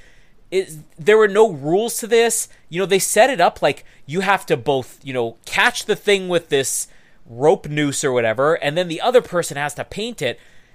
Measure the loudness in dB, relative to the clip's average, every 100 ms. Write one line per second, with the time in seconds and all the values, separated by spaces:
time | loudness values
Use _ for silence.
0 | -20 -20 -20 -20 -6 -4 -4 -8 -20 -6
1 | 2 4 4 4 2 2 -2 -2 -2 -6
2 | 0 2 2 0 -6 -12 -10 -6 0 0
3 | 2 4 4 4 0 2 0 -2 -8 -20
4 | -10 -4 0 0 0 -2 0 -2 -2 -12
5 | -8 -4 -4 -6 -6 0 0 0 -4 -2
6 | 0 0 2 -2 0 -2 -2 -6 -8 -16
7 | _ -20 -18 0 2 2 0 -2 -2 0
8 | 0 2 2 2 2 2 0 -2 -2 -2
9 | 2 2 2 -2 -4 -4 -6 -6 -10 -8
10 | -10 -6 -6 -6 -12 -20 -20